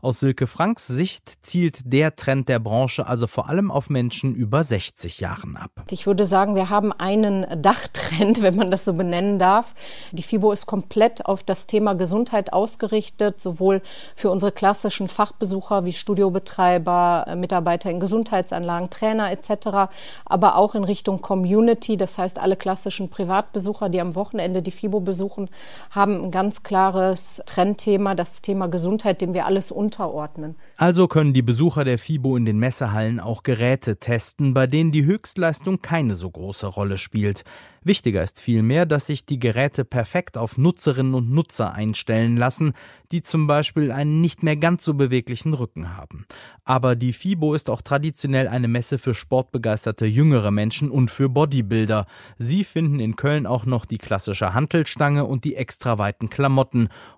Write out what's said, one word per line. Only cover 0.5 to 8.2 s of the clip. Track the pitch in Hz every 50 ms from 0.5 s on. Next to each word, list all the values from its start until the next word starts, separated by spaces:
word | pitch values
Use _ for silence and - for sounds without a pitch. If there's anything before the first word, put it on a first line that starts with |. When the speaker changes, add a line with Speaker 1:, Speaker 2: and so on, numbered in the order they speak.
| - - 165 202 226 - -
Speaker 1:
Sicht | - 127 127 170 190 - - _ - - _
zielt | _ - - 175 175 165 - - 131 123
der | 123 135 151 156 151
Trend | - - - 135 135 131 -
der | 131 117
Branche | 110 110 107 117 131 127 - - 139 -
also | 123 117 120
vor | 107 - - - -
allem | 147 180 202 196
auf | - 143 - -
Menschen | 147 127 120 120 - - - 139 123
über | - 127 104 110 147 165
sechzig | 135 120 98 - - - - - 87 - -
Jahren | 101 90 90 95 101 - - -
ab. | - - _ - - -
Speaker 2:
Ich | 190 180 -
würde | 202 202 185 208 185
sagen, | 190 190 196 202 208
wir | 196 190 185
haben | 208 208 202 214 -
einen | - 170 190 202 220 220 208 202 190 185 - - 165
Dachtrend, | 147 190 - - - - - - - - 156 160